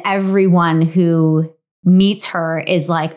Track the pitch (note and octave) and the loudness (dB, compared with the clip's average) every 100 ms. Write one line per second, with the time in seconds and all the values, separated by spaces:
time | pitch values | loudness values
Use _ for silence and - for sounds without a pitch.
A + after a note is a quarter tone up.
0 | G#3 G3 F#3+ G3 F#3+ F3 E3+ D#3+ D#3+ E3+ | -2 -4 0 0 2 2 2 0 0 0
1 | E3+ E3 D#3+ D#3 D#3+ - _ _ F3+ F#3 | 0 2 2 0 -2 -10 _ _ 2 4
2 | G3 G3+ - F3+ E3 D#3+ D3 F3 D3 E3 | 2 0 -6 -6 -4 -4 -2 -2 -2 -4
3 | D#3+ | -4